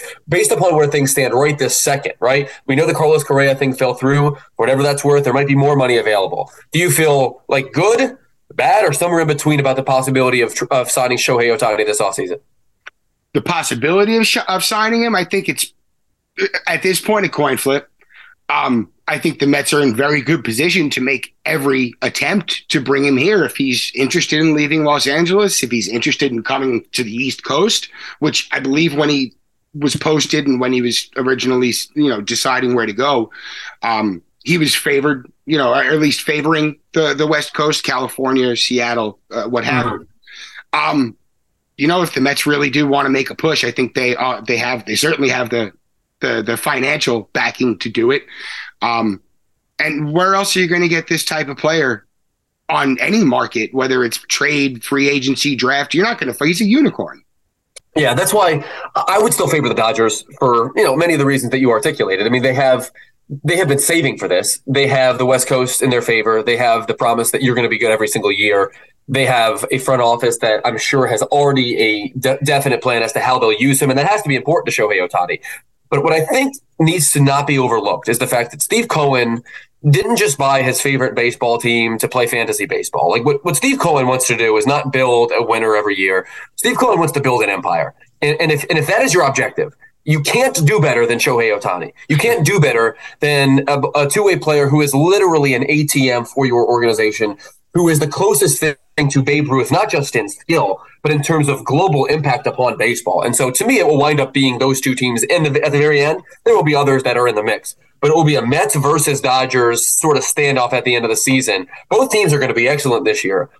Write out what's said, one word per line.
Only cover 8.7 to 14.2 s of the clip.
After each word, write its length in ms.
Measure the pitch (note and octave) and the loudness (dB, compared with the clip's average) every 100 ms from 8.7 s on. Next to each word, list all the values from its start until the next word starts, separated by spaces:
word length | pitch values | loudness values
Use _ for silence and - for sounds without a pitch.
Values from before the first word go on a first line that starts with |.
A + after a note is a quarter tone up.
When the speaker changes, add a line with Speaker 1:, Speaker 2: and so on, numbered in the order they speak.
| G3+ | 4
Speaker 1:
or 80 | F#3+ | 2
somewhere 300 | C#3+ F3 E3+ | 2 0 2
in 40 | D#3 | 2
between 320 | D3 D3+ D3 | 0 2 2
about 180 | C#3 C3 | 2 0
the 60 | |
possibility 600 | C3 C3 C3 C3 B2+ B2 | 0 0 2 2 2 2
of, 120 | A#2 | 0
tr-, 120 | - A#2+ | -2 -2
of 200 | C3+ B2 | 0 0
signing 260 | - B2+ B2 | 0 0 0
Shohei 400 | - B2 A#2 A2 | 0 2 2 2
Ohtani 300 | A#2 G#2+ G#2+ | 0 2 0
this 160 | G#2 | 0
offseason? 380 | G2+ F#2+ F#2 F2 - _ _ _ - _ _ _ _ | -2 -2 -6 -8 -12 _ _ _ -20 _ _ _ _
Speaker 2:
The 80 | C#3+ | -6
possibility 800 | - E3+ D3 A#2 D3 F#3 G#3 | -2 -4 -4 -2 0 2 4
of 80 | A3+ | 2